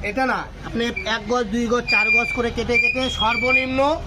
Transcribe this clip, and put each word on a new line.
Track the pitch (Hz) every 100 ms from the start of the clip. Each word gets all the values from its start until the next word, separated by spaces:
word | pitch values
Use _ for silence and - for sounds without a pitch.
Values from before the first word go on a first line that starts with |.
এটা | 202 208 262
না, | 202 139 - -
আপনি | 233 233
এক | 233 - 226 208
গজ, | 247 226
দুই | 226 233
গজ, | 240 233
চার | - 202
গজ | 202 202 -
করে | 233
কেটে | 233 220 233
কেটে | 247 254 254
সর্বনিম্ন | - 220 240 247 262 262 262 277 330